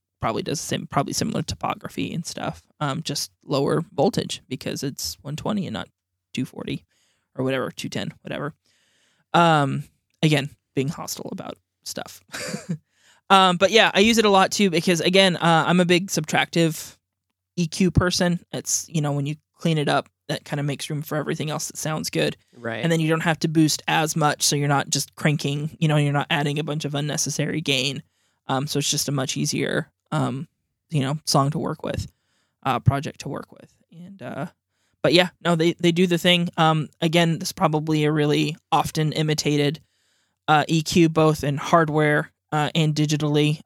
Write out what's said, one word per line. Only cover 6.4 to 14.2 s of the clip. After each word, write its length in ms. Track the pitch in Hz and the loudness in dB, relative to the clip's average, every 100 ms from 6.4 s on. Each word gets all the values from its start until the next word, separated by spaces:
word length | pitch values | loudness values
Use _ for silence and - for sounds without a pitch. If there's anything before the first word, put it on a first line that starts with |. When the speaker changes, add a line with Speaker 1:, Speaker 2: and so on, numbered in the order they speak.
| 131 | -8
Speaker 1:
forty 400 | - - 139 _ _ _ _ _ - | -8 -8 -10 _ _ _ _ _ -6
or 80 | |
whatever, 280 | 131 135 123 | -4 -2 -4
two 180 | - - | -8 -8
ten, 240 | 127 - - | -6 -8 -10
whatever. 320 | - 143 147 - _ _ _ _ _ _ _ | -12 -8 -8 -12 _ _ _ _ _ _ _
Um, 500 | 170 170 156 139 135 - _ _ - | 2 4 4 2 -4 -8 _ _ -2
again, 280 | 160 147 139 - _ - | 0 0 -2 -12 _ -4
being 140 | 135 | -4
hostile 400 | - 160 - - | -4 -10 -10 -10
about 260 | 185 - - _ _ | -12 -12 -14 _ _
stuff. 380 | - - - - _ - - - - | -12 -10 -12 -16 _ -12 -10 -10 -8
<laughs> 80 | 160 _ _ _ _ - | -10 _ _ _ _ 4
Um, 260 | 190 190 175 | 6 6 4
but 120 | 190 | 4
yeah, 220 | 214 185 | 6 4
I 60 | - | 6
use 180 | 220 | 4
it 80 | 226 | 6